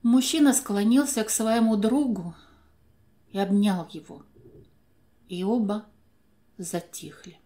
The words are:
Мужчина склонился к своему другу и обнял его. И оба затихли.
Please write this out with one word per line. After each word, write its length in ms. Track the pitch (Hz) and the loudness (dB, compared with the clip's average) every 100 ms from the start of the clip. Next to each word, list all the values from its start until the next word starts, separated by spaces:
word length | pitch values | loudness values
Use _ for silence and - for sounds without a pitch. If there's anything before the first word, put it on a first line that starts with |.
Мужчина 500 | 240 254 254 320 294 | 4 2 2 4 4
склонился 680 | - - 202 208 254 285 - | 4 -2 0 4 4 2 -2
к 80 | 214 | -4
своему 460 | - 220 226 226 214 | -2 0 2 2 2
другу 580 | 220 262 277 196 170 - - _ _ _ _ _ _ _ _ | 2 0 0 -4 -8 -14 -20 _ _ _ _ _ _ _ _
и 80 | 196 | -6
обнял 500 | 196 202 208 180 165 | 0 2 2 -2 -6
его. 320 | 160 - 143 - - - - - _ _ _ _ _ _ | -14 -18 -20 -20 -20 -20 -20 -20 _ _ _ _ _ _
И 160 | 180 | -6
оба 420 | 185 240 202 208 - _ _ _ _ _ _ - | -2 -2 -2 -4 -10 _ _ _ _ _ _ -16
затихли. 800 | 175 170 - - 151 - - - | -10 -10 -10 -18 -18 -20 -20 -20